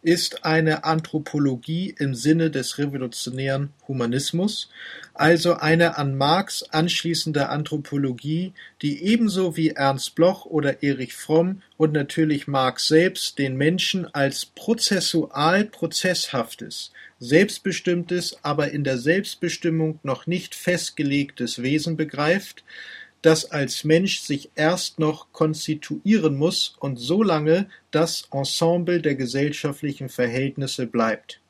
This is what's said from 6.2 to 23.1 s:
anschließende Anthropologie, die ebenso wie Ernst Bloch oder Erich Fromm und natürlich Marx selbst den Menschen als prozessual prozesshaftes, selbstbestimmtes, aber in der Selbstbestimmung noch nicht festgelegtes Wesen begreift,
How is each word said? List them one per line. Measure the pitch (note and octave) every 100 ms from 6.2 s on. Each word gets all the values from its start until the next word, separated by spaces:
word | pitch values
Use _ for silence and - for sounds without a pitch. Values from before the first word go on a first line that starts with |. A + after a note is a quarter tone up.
| C#3+ F3 G3 -
anschließende | - D#3 E3+ - E3+ D#3+ - D3 C#3
Anthropologie, | D3 D3+ D#3 C#3+ C#3+ C#3 B2 C#3+ D#3 F3+ - - _
die | D3 C#3+
ebenso | F3+ A#3 A3+ F#3 F#3 D#3+
wie | D#3
Ernst | - C#3 C3+ -
Bloch | - E3+ F#3+
oder | - D#3 C#3 C3
Erich | C#3+ B2+ B2+
Fromm | - - D#3 F3+ F#3+ _ _
und | D#3+
natürlich | D3 C#3+ - D#3 D3 -
Marx | C3+ C3 B2 -
selbst | D#3 F3+ F#3+ - -
den | C#3 C3
Menschen | C#3+ F3+ - F#3+ E3+
als | D3 C#3 C#3
prozessual | - - - A3+ - G3 - E3 - C#3+ D3+ F#3+
prozesshaftes, | G#3 - E3 - F#3 F3 - C3 A2+ - - - - - - _
selbstbestimmtes, | A#2+ D3+ G3+ - G3 F#3 - F3 F3 F3+ E3+ -
aber | D3 D3 D3
in | C#3+
der | C#3 B2+
Selbstbestimmung | B2+ F3+ G3 - F3 - F3 D#3+ D#3+ D#3
noch | C#3 B2+ -
nicht | F3+ F#3
festgelegtes | - - F3+ - - C#3+ C#3 C#3 - B2 -
Wesen | B2 D3+ D3+ D#3+
begreift, | D3+ C#3 D3 F#3+ - - _ - - - -